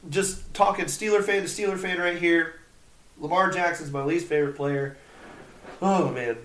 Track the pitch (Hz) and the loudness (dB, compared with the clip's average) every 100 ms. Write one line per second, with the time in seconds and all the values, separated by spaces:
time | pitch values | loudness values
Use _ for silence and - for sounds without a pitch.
0 | 175 160 190 - - - 196 196 170 - | -4 -2 -2 -4 -10 4 4 4 -4 -2
1 | 214 208 196 196 175 - 202 185 185 175 | 2 2 2 0 -2 -4 -2 -2 -4 -2
2 | 175 170 170 170 165 - - - - - | -2 0 4 4 2 -6 -20 -20 -20 -20
3 | - - 151 180 185 185 175 165 147 139 | -20 -12 -2 2 2 2 0 -2 -6 -4
4 | 139 170 170 151 143 139 143 139 139 - | 0 -2 0 0 0 -2 -2 -2 -4 -8
5 | - - - - - - - - 185 190 | -20 -20 -20 -20 -20 -20 -20 -2 2 2
6 | 147 127 120 110 | 2 -2 -4 -6